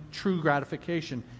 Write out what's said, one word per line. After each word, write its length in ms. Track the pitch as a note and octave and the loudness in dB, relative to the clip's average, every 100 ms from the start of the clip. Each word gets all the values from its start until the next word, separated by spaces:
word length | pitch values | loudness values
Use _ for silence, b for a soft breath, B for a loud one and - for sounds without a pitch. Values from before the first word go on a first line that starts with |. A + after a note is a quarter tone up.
| - | -6
true 280 | - G3+ F#3 | -2 2 4
gratification. 840 | D3+ C#3+ C3+ D3+ - E3+ D#3 B2 - | 4 4 2 -6 -2 -2 -2 -6 -8